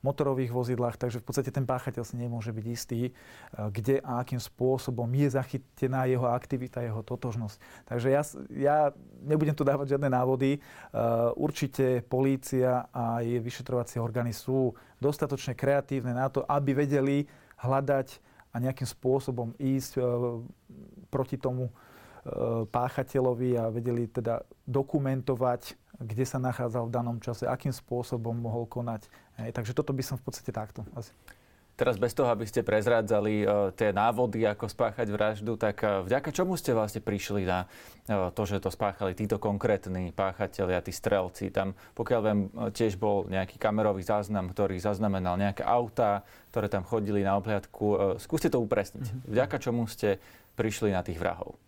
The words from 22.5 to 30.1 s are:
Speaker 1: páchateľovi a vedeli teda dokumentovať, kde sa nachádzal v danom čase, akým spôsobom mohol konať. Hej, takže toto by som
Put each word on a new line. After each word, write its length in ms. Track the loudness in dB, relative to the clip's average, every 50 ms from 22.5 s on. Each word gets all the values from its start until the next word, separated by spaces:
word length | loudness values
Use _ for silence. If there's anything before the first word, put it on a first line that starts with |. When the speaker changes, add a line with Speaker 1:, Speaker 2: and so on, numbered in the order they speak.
| 0 0 -2
Speaker 1:
páchateľovi 840 | 0 0 0 0 0 0 -2 -4 0 2 2 2 4 2 2 2 2 2 2
a 120 | 0 0
vedeli 360 | -2 -2 -2 0 0 0 -2
teda 360 | -2 -4 -4 -2 -2 -2 -2 -6 _ -20 _
dokumentovať, 1120 | _ 0 0 0 0 2 0 0 2 2 -2 0 0 -2 0 2 2 0 0 -2 -6 -14 -18 -18 _ _ -14 -12
kde 220 | -8 -6 0 0 0
sa 140 | 0 0 -2
nachádzal 480 | -2 -2 -2 -2 -4 -2 -2 -2 -2
v 80 | 0 -2
danom 240 | -2 -2 -2 -4 -4
čase, 320 | -4 -6 -4 -2 -2 -2
akým 240 | -2 -2 -2 -4 -4
spôsobom 600 | -4 -6 -4 -4 -4 -2 -2 -4 -4 -2 -2 -4
mohol 320 | -2 -2 -2 -2 -4 -4 -4
konať. 400 | -6 -6 -4 -4 -6 -6 -10 -16 -20 -20 -20 _ _ -10
Hej, 80 | -10 -6 -4 -4
takže 140 | -4 -2 -2
toto 160 | -2 0 0
by 120 | -2 -2 -2
som 100 | -4